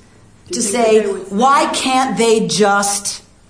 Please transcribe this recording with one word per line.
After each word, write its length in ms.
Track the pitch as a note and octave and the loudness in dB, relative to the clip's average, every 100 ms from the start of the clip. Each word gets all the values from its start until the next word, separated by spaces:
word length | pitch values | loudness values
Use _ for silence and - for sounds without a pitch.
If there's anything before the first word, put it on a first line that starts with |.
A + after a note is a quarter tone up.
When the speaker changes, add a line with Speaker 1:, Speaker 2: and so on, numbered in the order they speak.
| - _ - _ - | -20 _ -20 _ -12
Speaker 1:
Do 80 | A#3 | -8
you 60 | |
Speaker 2:
to 60 | G#3 | -4
Speaker 1:
think 180 | A#3+ A3+ | 0 2
Speaker 2:
say, 120 | A3 | 2
Speaker 1:
that 60 | G3+ | 2
they 60 | |
would 180 | F#3+ - | -6 -6
Speaker 2:
"Why 380 | G3+ C4 D4 D#4 | 0 2 2 2
can't 440 | - C4 C4 C4 F#3+ | -2 -2 0 0 0
they 280 | A3+ A3 F3+ | 2 2 0
just 720 | E3+ G#3 G3+ G3+ - - - - _ _ | 0 2 2 0 -4 -8 -12 -16 _ _